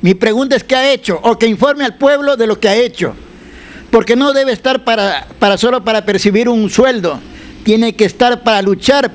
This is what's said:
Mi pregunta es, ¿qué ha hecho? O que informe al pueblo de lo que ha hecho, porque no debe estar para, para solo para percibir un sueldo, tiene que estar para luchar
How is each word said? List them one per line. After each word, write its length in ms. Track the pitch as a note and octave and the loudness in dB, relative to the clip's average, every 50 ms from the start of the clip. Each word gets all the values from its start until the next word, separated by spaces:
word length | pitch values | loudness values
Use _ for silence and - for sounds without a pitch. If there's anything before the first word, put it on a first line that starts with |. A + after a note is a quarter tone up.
Mi 120 | - F3 F#3+ | 4 2 2
pregunta 420 | F#3 A#3 A3 G#3+ A#3+ C4+ C4+ C4+ | 2 2 0 0 0 0 0 -2
es, 80 | A#3 - | -2 0
¿qué 120 | - C4 | -2 -2
ha 160 | C4 C4 C#4 | 0 2 0
hecho? 280 | C4+ B3+ - - F#3 D#3 - | 0 -2 -2 -4 -6 0 0
O 140 | A#3 A3+ | 0 0
que 100 | A3 A3 | 2 0
informe 360 | A3+ G#3+ - A#3+ C#4+ C#4+ C#4+ C#4 | 0 0 0 0 0 0 -2 -4
al 120 | B3 - | -6 -4
pueblo 400 | - C#4+ C#4 D4 C#4 C#4+ C#4 C#4 | 0 0 2 2 2 0 -2 0
de 80 | A3+ A3+ | 0 0
lo 140 | A3 G#3+ G#3+ | -2 -2 0
que 80 | A3 | 0
ha 80 | G#3 G3 | 0 2
hecho, 400 | A3+ B3 A#3 - - F3+ B2+ G#2+ - - - - - - - - - - - - - - - | 2 0 -2 -2 -6 -8 -8 -8 -10 -20 -20 -20 -20 -20 -20 -20 -20 -20 -20 -20 -20 -10 2
porque 260 | - A3+ - - A#3+ | 2 2 2 4 0
no 180 | B3 C#4 C#4+ C4+ | 2 2 0 0
debe 180 | C4+ C4+ C4+ | 0 0 0
estar 320 | A#3 G3 - C4 C4 B3+ B3+ | -2 -2 -2 -2 -2 -2 0
para, 420 | - A3+ A3+ G3+ G3 E3 C#3 - - - - | -2 -2 0 0 -2 -4 -6 -8 -12 -4 0
para 180 | A3+ G3+ G3+ | 0 0 2
solo 260 | F#3 - A#3+ B3+ B3+ F3+ | 2 0 0 0 0 -2
para 220 | A3+ A3 G#3+ - | -2 -2 -2 -2
percibir 420 | G#3 G3+ F#3 - G3+ F#3+ G#3+ A#3+ | -2 -4 0 0 0 0 2 0
un 220 | A#3+ A#3+ A3+ G#3+ F#3+ | 0 0 0 -2 0
sueldo, 500 | - - B3 C4 B3+ A3 F3 E3+ C#3+ C3 - - - - - - - - - | 2 2 2 2 2 -2 -4 -4 -6 -6 -12 -18 -20 -20 -20 -20 -20 -8 -2
tiene 320 | G#3+ G#3+ A3 A#3 A#3 G#3+ | 0 0 2 0 -2 0
que 100 | - G#3+ | 0 -2
estar 380 | F3+ - - B3 A#3+ A#3+ A#3+ - | -2 0 -2 0 0 0 -2 -2
para 180 | A3+ A3 G3+ | -2 -2 0
luchar 500 | G3 G3 G3 - - - C4+ C#4+ C4+ A3+ | 0 -2 -2 -2 2 2 2 2 2 -2